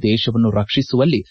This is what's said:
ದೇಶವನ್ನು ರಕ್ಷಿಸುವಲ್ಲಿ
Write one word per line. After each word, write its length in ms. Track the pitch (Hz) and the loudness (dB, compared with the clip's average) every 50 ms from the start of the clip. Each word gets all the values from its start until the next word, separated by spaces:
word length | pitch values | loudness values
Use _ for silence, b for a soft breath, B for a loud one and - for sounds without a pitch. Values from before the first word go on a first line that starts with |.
ದೇಶವನ್ನು 480 | 127 104 110 117 - 123 113 117 117 110 | 2 0 0 0 0 -2 0 0 0 2
ರಕ್ಷಿಸುವಲ್ಲಿ 680 | 98 104 104 - - 139 131 - - 123 131 170 160 107 - b | 2 0 -2 0 -2 -4 -2 0 0 0 2 2 2 0 -4 b